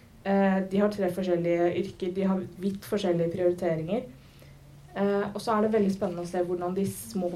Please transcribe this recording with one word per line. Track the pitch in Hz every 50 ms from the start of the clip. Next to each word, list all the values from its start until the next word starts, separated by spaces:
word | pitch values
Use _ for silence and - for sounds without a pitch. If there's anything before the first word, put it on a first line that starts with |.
| - - - - -
Eh, | 196 196 196 196 190 190 190 190 -
de | 190 196
har | 208 208 -
tre | 202 190 180 175
forskjellige | 190 190 180 175 170 170 170 170 170 175 175 - 180 196
yrker, | - - - 190 180 185
de | 190 190 190
har | 190 180 175 - - 175 185
vidt | 202 190 - -
forskjellige | - 220 196 196 180 170 170 165 170 170
prioriteringer. | 185 180 180 180 180 190 170 160 160 160 170 202 254 254 - - - - - - - - - - - - - - - - - -
Eh, | 190 202 202 202 202 202
og | 202 - 208 -
så | 240 214
er | 214 214
det | 220 220
veldig | 214 196 190 190
spennende | - 214 180 170 175 175
å | 170
se | 190 180 180
hvordan | 175 180 175 180 180 190 196
de | 196
små | 196 - - - - - 185 175 175 175